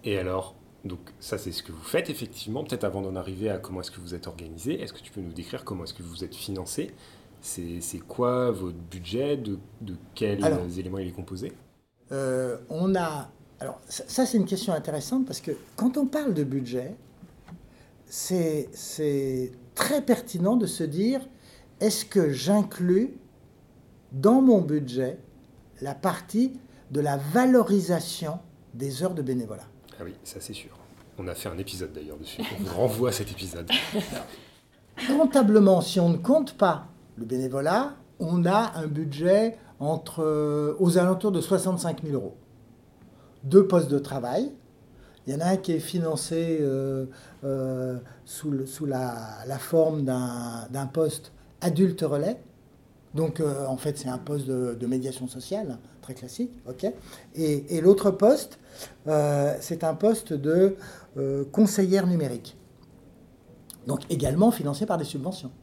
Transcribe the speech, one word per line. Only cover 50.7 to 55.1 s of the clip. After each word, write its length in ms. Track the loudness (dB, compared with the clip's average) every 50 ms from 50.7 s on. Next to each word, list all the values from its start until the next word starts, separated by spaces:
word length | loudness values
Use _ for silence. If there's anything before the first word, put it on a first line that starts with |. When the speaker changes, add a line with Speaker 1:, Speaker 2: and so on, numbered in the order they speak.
Speaker 2:
d'un 160 | -6 -6 -6 -4
poste 440 | 0 0 0 0 0 -6 -14 -16 -20 -20 -20 -20 -16 _
adulte 400 | -2 0 4 4 4 4 4 0
relais. 400 | -2 -2 0 0 0 -2 -4 -4 -10 -20 -20 -20 _ -20 _ -20 _ _ _ _ _ -8 -2
Donc, 260 | -2 -2 -2 0 -2
euh, 260 | -2 -2 0 -2 -2 -4
en 100 | -4 -2
fait, 200 | -2 -4 -4 -4
c'est 100 | -4 -6
un 100 | -6 -6
poste 300 | -4 -4 -4 -4 -2 -2
de, 280 | -2 -2 -2 -2 -4 -4
de 80 | -2 -2
médiation 400 | -2 0 -2 -4